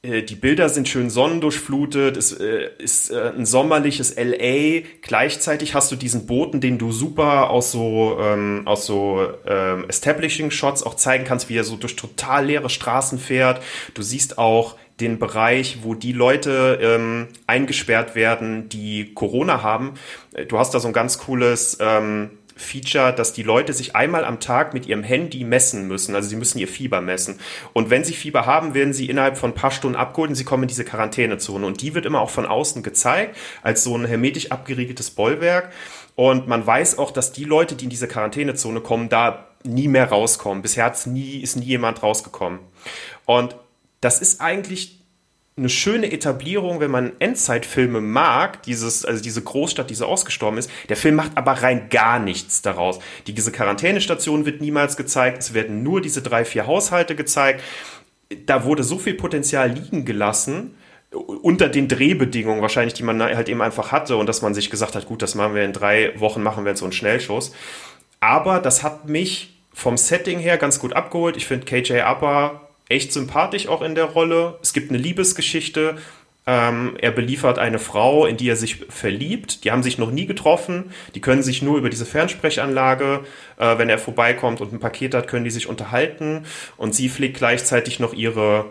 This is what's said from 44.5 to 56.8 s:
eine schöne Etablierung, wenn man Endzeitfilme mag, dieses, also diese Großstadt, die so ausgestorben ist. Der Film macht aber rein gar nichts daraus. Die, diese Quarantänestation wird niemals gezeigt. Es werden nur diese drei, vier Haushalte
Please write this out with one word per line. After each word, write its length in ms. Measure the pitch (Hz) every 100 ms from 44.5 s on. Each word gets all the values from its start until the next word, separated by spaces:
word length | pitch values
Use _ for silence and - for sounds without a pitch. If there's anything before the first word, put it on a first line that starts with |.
| 190 190 185 - _ _ _ _ _ _ -
eine 140 | 127
schöne 420 | - 202 226 214
Etablierung, 680 | 156 151 131 139 196 180 170
wenn 100 | 147
man 220 | 127 123 -
Endzeitfilme 840 | 202 254 - 120 - - 127 117
mag, 600 | 107 120 160 123 190 -
dieses, 420 | - 117 113 113 -
also 160 | 113
diese 200 | 113 113
Großstadt, 480 | - 139 165 - 123
die 60 | 110
so 120 | -
ausgestorben 500 | 185 - - 107 107
ist. 120 | 123 - -
Der 80 | 110
Film 160 | 156
macht 240 | 151 156 -
aber 140 | 127
rein 380 | 131 127 123 107
gar 280 | 120 113 120
nichts 460 | 101 90 - -
daraus. 360 | 101 87 90 92 - - -
Die, 60 |
diese 180 | 107 107
Quarantänestation 960 | - - 202 180 196 - 165 - 151 147
wird 140 | 147
niemals 360 | 147 147 143 -
gezeigt. 460 | 131 131 127 127
Es 100 | -
werden 300 | 113 110 107
nur 180 | 131 190
diese 220 | 156 139
drei, 200 | - 117
vier 220 | 117 113 107
Haushalte 500 | 175